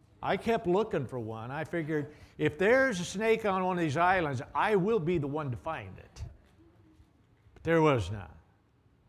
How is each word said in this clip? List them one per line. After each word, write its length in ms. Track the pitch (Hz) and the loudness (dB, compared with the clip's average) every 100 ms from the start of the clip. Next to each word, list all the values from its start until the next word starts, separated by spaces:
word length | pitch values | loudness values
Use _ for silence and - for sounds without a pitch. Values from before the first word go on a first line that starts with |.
| _ - | _ -8
I 140 | 127 185 | -2 -2
kept 320 | 226 226 175 | 0 0 2
looking 380 | 180 220 190 127 | 0 2 -2 -4
for 120 | 127 | -6
one. 320 | 110 110 117 | -8 -8 -8
I 140 | 143 | -8
figured, 500 | 156 170 151 156 143 - - - | -6 -4 -2 -2 -4 -10 -16 -2
if 200 | 151 151 | -2 2
there's 420 | 190 262 269 180 | 4 4 4 0
a 60 | 175 | -6
snake 400 | 190 220 220 208 | -2 0 2 0
on 180 | 190 | 0
one 140 | 185 180 | 0 0
of 40 | |
these 140 | 160 135 | 0 2
islands, 460 | 175 190 156 123 143 | 4 4 0 -2 -4
I 220 | 143 190 208 | -2 2 2
will 240 | 185 226 | 2 2
be 180 | 156 175 | 2 -2
the 100 | 139 | -2
one 220 | 147 147 | -4 -6
to 60 | 113 | -6
find 420 | 160 151 95 87 | -6 -8 -10 -16
it. 260 | - - - - _ _ - _ _ _ _ _ _ _ _ | -18 -16 -16 -16 _ _ -20 _ _ _ _ _ _ _ _
But 100 | - | -8
there 180 | 156 165 | 0 4
was 300 | 156 131 90 | 6 4 0
none. 160 | 107 85 - _ _ _ _ _ _ | -8 -12 -18 _ _ _ _ _ _